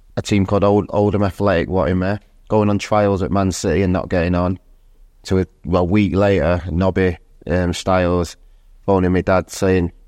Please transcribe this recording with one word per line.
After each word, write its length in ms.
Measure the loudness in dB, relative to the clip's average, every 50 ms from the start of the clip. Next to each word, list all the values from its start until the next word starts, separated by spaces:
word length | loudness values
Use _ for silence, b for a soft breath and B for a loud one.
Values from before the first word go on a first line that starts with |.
| -20 -14 -12
a 40 | -10
team 240 | -4 0 0 0 2
called 180 | 0 0 2 2
Old-, 240 | 2 2 2 0 0
Oldham 340 | 0 0 0 0 0 0 -2
Athletic, 460 | -2 -2 -2 0 0 0 0 0 -2
Wattymer, 500 | -2 0 0 0 0 0 -2 -2 -4 -6 -8 _ _ -20 -6
going 220 | -2 0 2 2 2
on 100 | 0 -2
trials 420 | -2 0 0 2 2 2 0 0
at 100 | -2 -2
Man 200 | 0 0 0 0
City 320 | -2 -2 -2 0 0 2 2
and 100 | 0 0
not 160 | -2 -2 -2
getting 260 | -2 -2 0 0 0
on, 220 | 0 0 -2 -4 -6 _ -18 -20 -20 _ -20 -20 -20 -20 -20 _ -16 -6
to 160 | -2 -2 0
a, 60 | -2 -2 _ _ -6
well, 180 | -2 0 0 0
a 20 |
week 280 | 2 2 2 2 2 0
later, 460 | 2 2 2 2 2 2 0 0 -2 -4 -4
Nobby, 460 | -2 -2 0 0 0 0 0 0 -2 -4 _ _ -20 -14 -6
um, 260 | -4 -2 -2 -2 -2 -4
Stiles 640 | -4 -2 0 0 0 0 0 0 -2 -2 -4 -8 -16 -20 -20 -20 -20 _ -20 -20 -8 -2
phoning 260 | 0 2 2 2 2 0
me 80 | 0
dad 280 | 0 0 0 0 -2 -4
saying, 420 | -6 -2 0 2 2 2 0 -2 -6 -12 -20